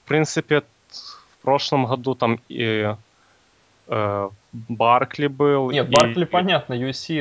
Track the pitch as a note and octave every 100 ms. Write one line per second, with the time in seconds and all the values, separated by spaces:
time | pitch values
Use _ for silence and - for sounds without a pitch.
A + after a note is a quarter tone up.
0 | - D3+ D3+ - - D3 - _ _ -
1 | - - _ _ - C#3 - C#3+ B2 B2+
2 | B2 B2+ A#2+ A#2 - B2+ A#2 A2 G#2 G#2
3 | _ _ _ _ _ _ _ _ - A2+
4 | G#2 G2+ G2 G2+ _ A#2 A2+ A2+ A#2 B2
5 | C#3 - D3 C3+ C#3+ C#3 B2+ C#3 B2 C#3
6 | A#2+ A#2 E3+ F3 F#3 D#3+ - B2 C3 C3
7 | - D#3